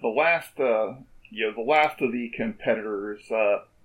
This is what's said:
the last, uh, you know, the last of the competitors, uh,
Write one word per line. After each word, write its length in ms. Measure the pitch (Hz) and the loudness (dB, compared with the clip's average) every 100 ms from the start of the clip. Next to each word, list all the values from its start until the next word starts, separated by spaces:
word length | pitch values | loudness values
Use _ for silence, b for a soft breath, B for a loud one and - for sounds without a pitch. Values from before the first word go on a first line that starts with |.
the 120 | 120 | -2
last, 460 | 110 165 170 - - | 2 2 0 -2 -2
uh, 360 | 131 110 107 131 - - - | 2 2 0 -6 -16 -20 -14
you 180 | 107 110 | -4 -4
know, 60 | |
the 80 | 110 | -2
last 400 | 113 151 151 - | 2 4 4 0
of 100 | 131 | -2
the 160 | 120 117 - | -2 -6 -4
competitors, 960 | 117 101 127 110 107 104 104 104 - | -6 -2 0 0 -2 -6 -6 -10 -4
uh, 320 | 113 104 101 - _ | 2 2 2 -4 _